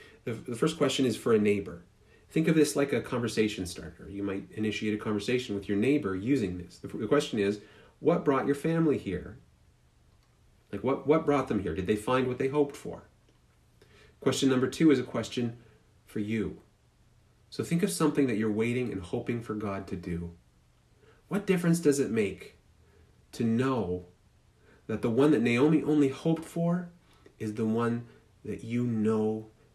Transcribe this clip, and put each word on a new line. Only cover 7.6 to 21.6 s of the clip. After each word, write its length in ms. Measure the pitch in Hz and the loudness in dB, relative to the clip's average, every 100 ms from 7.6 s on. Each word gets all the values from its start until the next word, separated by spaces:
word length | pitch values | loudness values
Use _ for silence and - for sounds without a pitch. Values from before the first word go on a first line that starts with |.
| - - - _ | -8 -20 -20 _
"What 220 | 131 175 | 0 2
brought 220 | 151 135 | 2 2
your 100 | 135 | 2
family 440 | 139 160 165 160 117 | 0 0 2 2 0
here?" 400 | 104 87 - - - _ _ _ _ _ _ _ _ _ _ _ _ | -2 -6 -8 -16 -20 _ _ _ _ _ _ _ _ _ _ _ _
Like, 140 | 101 | -4
what, 220 | 127 139 139 | -2 0 2
what 180 | 156 | 4
brought 240 | 143 143 127 | 4 0 0
them 140 | 107 | -2
here? 120 | 95 | -2
Did 120 | 82 90 | -2 -2
they 100 | 107 | -2
find 300 | - 127 127 | 2 2 2
what 100 | 123 | 0
they 120 | 135 | 0
hoped 280 | 147 143 - | 0 0 -4
for? 320 | - - - _ _ _ _ _ _ _ _ - - _ | -14 -14 -18 _ _ _ _ _ _ _ _ -20 -20 _
Question 300 | 135 - 135 | -2 2 2
number 160 | 127 127 | 2 0
two 240 | - 160 | 4 6
is 80 | 123 | 6
a 60 | |
question 520 | 123 117 110 - 120 - - - _ _ | 2 -6 -4 -4 -4 -6 -16 -20 _ _
for 140 | - 113 | -10 -6
you. 420 | 101 110 87 - - _ _ _ _ _ _ _ _ | -2 -2 -2 -6 -18 _ _ _ _ _ _ _ _
So 160 | - | -8
think 180 | - 170 | -2 0
of 80 | 196 | 0
something 360 | - 151 147 131 | 2 2 2 2
that 100 | 107 | 2
you're 160 | 110 | 0
waiting 400 | 104 117 123 117 | 0 0 0 -2
and 80 | 95 | -6
hoping 400 | 87 120 - 120 | -6 -6 -4 -6
for 140 | - | -6
God 320 | 107 104 98 92 | -6 -6 -6 -8
to 100 | 90 | -8
do. 360 | 87 85 85 87 _ _ _ _ _ _ - _ - | -6 -6 -8 -14 _ _ _ _ _ _ -20 _ -6
What 180 | 196 196 | -2 0
difference 340 | 175 | 2